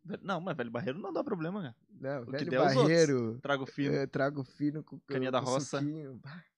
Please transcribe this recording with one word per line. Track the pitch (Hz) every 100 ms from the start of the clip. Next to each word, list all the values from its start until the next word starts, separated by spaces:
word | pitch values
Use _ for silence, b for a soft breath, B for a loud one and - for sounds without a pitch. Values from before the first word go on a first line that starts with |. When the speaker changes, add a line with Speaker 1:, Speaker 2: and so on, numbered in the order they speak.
Speaker 1:
Ve-, | 165 202
não, | - 180
mas | 185 170
velho | 120
barreiro | 120 113 151
não | 381
dá | 330
problema, | 285 196 160 208
cara. | 147 110 _ 202
Speaker 2:
Não, | 131 139
Speaker 1:
O | 120
que |
Speaker 2:
velho | 135 147
Speaker 1:
der, | 127
os | 139
outros. | 135
Speaker 2:
barreiro, | 151 165 156 131 113 120
Speaker 1:
Trago | 139 139 135
fino. | - 139
Speaker 2:
é, | 143 135
trago | 147 139 147
fino | 131 _ 147 151
com, | - 135
Speaker 1:
Caninha | - 135 131
Speaker 2:
com |
Speaker 1:
da | 127
roça. | 123 135 135 139
Speaker 2:
suquinho, | 143 156 143 123
bah. | 139 175 _